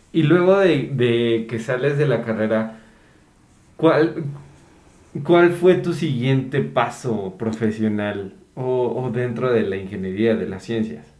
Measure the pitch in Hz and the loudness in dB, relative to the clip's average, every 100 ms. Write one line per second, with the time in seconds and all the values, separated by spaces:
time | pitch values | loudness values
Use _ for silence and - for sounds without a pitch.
0 | _ 165 147 175 180 196 190 143 - 131 | _ 0 4 4 4 4 4 2 0 0
1 | 120 117 117 113 113 113 - 127 139 143 | 2 2 2 0 -2 -6 -4 -2 0 0
2 | 139 113 113 110 110 110 110 - - _ | 0 0 -2 -2 0 0 -2 -8 -20 _
3 | _ _ _ _ _ _ _ - 160 143 | _ _ _ _ _ _ _ 0 4 4
4 | 165 - 143 - - - - _ _ _ | 2 -2 -10 -10 -16 -20 -20 _ _ _
5 | _ 160 143 175 175 175 180 180 180 143 | _ -6 2 6 4 4 4 4 2 -4
6 | 160 117 131 135 131 139 110 127 117 - | -2 -2 0 0 0 -4 -2 0 -2 -4
7 | 123 107 95 - 110 110 110 110 110 104 | -6 -4 -6 -6 -6 -2 -2 -2 -2 -2
8 | 104 101 98 - _ - 127 127 123 117 | -4 -6 -10 -14 _ -8 -2 0 -2 -2
9 | 127 117 123 120 127 117 98 95 98 98 | -4 -4 -4 -2 0 2 0 -4 -8 -8
10 | 92 95 113 98 90 92 - 113 107 - | -6 0 0 0 -2 -8 -6 -4 -4 -8
11 | - _ | -18 _